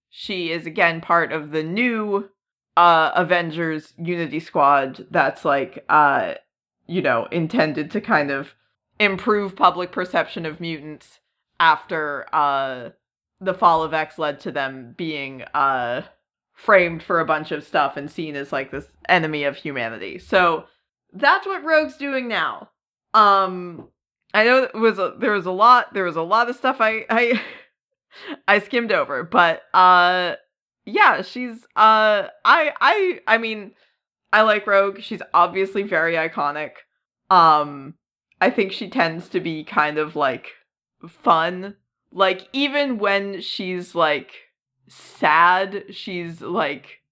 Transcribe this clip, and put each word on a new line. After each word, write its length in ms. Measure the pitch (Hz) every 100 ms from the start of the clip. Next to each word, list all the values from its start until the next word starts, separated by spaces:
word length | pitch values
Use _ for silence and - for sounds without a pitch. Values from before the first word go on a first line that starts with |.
| _
she 420 | - - 190 165
is 160 | 165 160
again 340 | 160 170 165
part 320 | 165 170 156
of 180 | 156 151
the 120 | 156
new, 640 | 156 196 247 226 214 202 202 _ _ _ _ -
uh, 340 | 175 165 160
Avengers 800 | - 170 175 170 156 165 156 - -
Unity 400 | 165 175 160 151
Squad 680 | 160 170 139 143 135 127 -
that's, 340 | - 135 -
like, 400 | 160 139 131 - -
uh, 460 | 156 143 135 92 - _ _ _ _ -
you 160 | 175
know, 240 | 143 117 -
intended 580 | 175 160 233 311 - 147
to 100 | 208
kind 300 | 214 180 143
of 240 | 139 143 _ _ _ _ -
improve 560 | 208 190 - 208 196 -
public 340 | 185 175 175
perception 540 | - 180 175 156 - 160
of 140 | 160
mutants 580 | 170 160 151 151 - _ _ _ _ -
after, 640 | 165 151 - 165 151 139 -
uh, 580 | 151 143 139 135 127 - _ _ _ _ _
the 140 | 190
Fall 280 | 185 190 165
of 100 | 160
X 260 | 156 156 -
led 220 | 151 143
to 120 | 147
them 420 | 143 135 131 120 -
being, 460 | 165 151 135 131 -
uh, 480 | 143 139 131 120 127 - _ _ _ _
framed 480 | _ - 196 175 165
for 180 | - 175
a 60 | 160
bunch 260 | 156 156
of 120 | 151
stuff 320 | 147 160 139 143
and 140 | 143
seen 240 | - 156 143
as, 160 | 139
like, 180 | 139 135
this 180 | 135 - _ -
enemy 360 | 180 160 151
of 120 | 143 139
humanity. 600 | 156 135 113 113 95 -
So 480 | - 196 175 160 - _ _ _ _
that's 340 | 185 277 381 392
what 180 | 381
Rogue's 320 | 294 311 302 -
doing 300 | 277 269 247
now. 440 | 202 156 104 - _ _ _ _
Um, 760 | 220 208 196 185 185 175 170 - _ _ _ _
I 100 | 202
know 200 | 226 262
it 100 | 262
was 240 | 214 226 190
a, 160 | 180 -
there 140 | 208
was 140 | 208 175
a 60 |
lot, 420 | 185 226 247 208
there 100 | 202
was 120 | 180 160
a 60 |
lot 260 | 165 214 240
of 80 | 247
stuff 220 | 254 262
I, 260 | 220 220 -
I, 300 | 226 240 240 - - _ _ _
<laughs> 560 | _ _ - - 302 -
I 100 | 208
skimmed 320 | 208 240 233
over, 300 | 185 135 135
but, 380 | 165 247 170 - -
uh, 600 | - 185 180 175 180 180 - _ _ _ _
yeah, 380 | - 226 403 -
she's, 420 | 185 247 247 226 _ -
uh, 520 | 220 220 214 208 - -
I, 280 | - 311 311 -
I, 400 | 269 415 381 - -
I 120 | 226
mean, 340 | 226 220 202 _ _ _ _ _ -
I 100 | 214
like 240 | 220 214 208
Rogue. 340 | 196 196 196
She's 220 | 208 196 -
obviously 480 | 170 175 175 190 202
very 320 | 202 190 165
iconic. 580 | 165 160 165 147 147 151 - _ _ _ _ -
Um, 640 | 185 165 151 147 143 135 - _ _ _ -
I 100 | 185
think 220 | - 196
she 160 | - 190
tends 400 | 262 165 160 175
to 100 | 185
be 240 | 165 156
kind 340 | 147 - 151 151
of, 180 | 151 156
like, 340 | 139 127 - - _ _ _ _ 170
fun. 720 | _ - 165 165 180 196 202 _ _ _
Like, 380 | 170 190 185 -
even 460 | 269 285 285 285 226
when 440 | 202 196 202 196
she's, 520 | - - 185 180 175
like, 380 | 165 156 147 127 - _ _ _ _ _
sad, 960 | - - - 156 156 175 185 196 196 -
she's, 500 | 202 - 180 170 165
like, 600 | 127 185 147 147 - - _